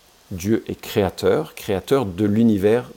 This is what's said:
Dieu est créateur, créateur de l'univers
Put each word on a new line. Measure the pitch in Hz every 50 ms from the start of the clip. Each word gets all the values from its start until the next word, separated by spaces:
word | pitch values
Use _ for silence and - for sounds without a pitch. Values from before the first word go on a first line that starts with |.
| _ _ _ _ _ -
Dieu | 101 90 82 101 113 - - -
est | - -
créateur, | - - - 117 101 90 - - - 92 101 139 165 156 -
créateur | - - - 101 92 - - 139 135 127
de | 98 90 87 107
l'univers | 104 101 110 117 117 107 101 92 104 110 120 123 123 -